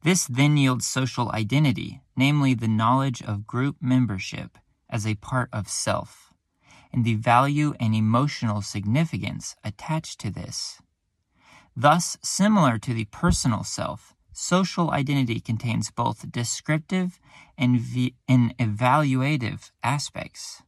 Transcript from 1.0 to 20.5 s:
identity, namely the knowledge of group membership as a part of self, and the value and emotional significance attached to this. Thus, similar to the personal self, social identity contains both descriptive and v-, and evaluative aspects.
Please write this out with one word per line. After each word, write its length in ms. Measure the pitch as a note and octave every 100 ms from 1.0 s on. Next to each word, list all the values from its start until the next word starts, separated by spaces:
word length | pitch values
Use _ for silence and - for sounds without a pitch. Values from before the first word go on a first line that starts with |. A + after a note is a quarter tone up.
| C3 - A#2+
identity, 680 | A2 G#2 C3+ D3+ G2+ E2 - _ -
namely 380 | C3 D3 C3+
the 140 | B2 A2+
knowledge 540 | G#2+ A2+ B2+ C3+ B2+
of 240 | - G#2 G#2+
group 300 | B2 C3+ C#3
membership 800 | B2+ B2+ B2 F#2+ - - - _ _ _ _
as 180 | A#2+ G#2+
a 100 | G#2+
part 320 | - C3 A#2+
of 160 | G#2+ F#2+
self, 640 | - - F#2 - - _ _ _ _ _ - _
and 120 | -
the 100 | A#2
value 600 | A2 A#2 A#2+ C#3 D3 D3+ -
and 160 | A2+
emotional 680 | A2 G#2+ A#2 C#3+ - A#2+ G#2
significance 960 | G2+ G#2 G2+ B2+ E3 G2 G#2+ G#2 - -
attached 560 | - - - - - -
to 100 | G#2+
this. 500 | F2+ - - - - _ _ _ _ _ _ _ - _ -
Thus, 400 | A#2 E3 E3+ -
similar 560 | - - G3+ G#3+ D3+ A2+
to 160 | -
the 100 | A2+ A2
personal 560 | - F3 F3 - G#2+
self, 520 | - - - - _ _ _
social 600 | - - F3+ F#3+ - E3+
identity 480 | - C#3 C#3+ B2+ A2+
contains 500 | - A2+ A#2+ A2+ A2
both 400 | - A#2+ A2+ -
descriptive 880 | - A#2+ - - D#3 D#3 F#3 F3+ F3+ _ - - -
and 240 | B2+ B2
v-, 340 | B2 A#2+ B2 - -
and 280 | C3 A#2+ -
evaluative 1120 | A2+ G#2 B2+ C#3 D3 C3 C3+ D3+ A2+ G2+ - _
aspects. 800 | A#2 A#2+ - - - - -